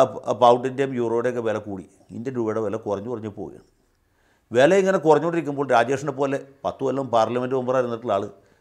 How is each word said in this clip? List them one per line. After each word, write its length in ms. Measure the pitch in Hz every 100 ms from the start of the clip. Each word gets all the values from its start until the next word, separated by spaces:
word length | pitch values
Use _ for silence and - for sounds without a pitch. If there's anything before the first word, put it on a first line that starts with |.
| 131 - - 120
പൗണ്ടിൻ്റെയും 500 | 120 123 131 127 135 123
യൂറോയുടെയൊക്കെ 440 | 117 117 123 120 113
വില 100 | 107 104
കൂടി. 180 | 95 - _ _ 104
ഇന്ത്യൻ 160 | 120 123
രൂപയുടെ 220 | 110 110 104
വില 100 | 110 107
കുറഞ്ഞു 220 | 98 113
കുറഞ്ഞു 180 | 113 107 101
പോവുകയാണ്. 300 | 80 - _ _ _ _ _ _ _ _ _
വില 200 | 113 147 196
ഇങ്ങനെ 180 | 190 190 156
കുറഞ്ഞുകൊണ്ടിരിക്കുമ്പോൾ 600 | 147 165 170 147 139 135 120
രാജേഷിനെ 380 | 120 135 147 131
പോലെ 180 | 139 135 - _ -
പത്ത് 160 | - 135
കൊല്ലം 220 | 135 131 117
പാർലമെൻറ്റ് 420 | 110 123 127 131
മെമ്പറായിരുന്നിട്ടുള്ള 540 | 123 131 120 113 120 98
ആൾ 80 | 104 - _ _